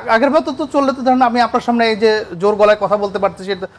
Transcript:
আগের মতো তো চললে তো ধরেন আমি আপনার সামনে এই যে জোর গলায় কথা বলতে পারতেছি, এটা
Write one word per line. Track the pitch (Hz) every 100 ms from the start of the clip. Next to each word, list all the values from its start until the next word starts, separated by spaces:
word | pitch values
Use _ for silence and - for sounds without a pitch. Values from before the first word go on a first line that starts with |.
| -
আগের | 226 277
মতো | 311 320
তো | 269 302
চললে | 285 269
তো | 262
ধরেন | 254 254
আমি | 247 240
আপনার | 226 247
সামনে | - 233 226
এই | 214
যে | 220 214 - 170
জোর | 202 208
গলায় | 208 208
কথা | 190 202
বলতে | 202 196
পারতেছি, | 190 170 185
এটা | 185 185